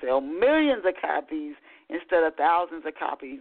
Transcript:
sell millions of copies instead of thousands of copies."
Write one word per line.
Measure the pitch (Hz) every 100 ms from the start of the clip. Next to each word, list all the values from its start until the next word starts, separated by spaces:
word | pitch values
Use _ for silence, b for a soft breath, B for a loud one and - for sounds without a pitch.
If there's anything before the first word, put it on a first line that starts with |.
sell | 127 135
millions | 135 170 247 311 294 240
of | 185 180
copies | 160 147 - 156 151 147 B B B
instead | 165 - 175
of | 160
thousands | 156 151 170 170 165 156
of | 156
copies." | 156 143 135 135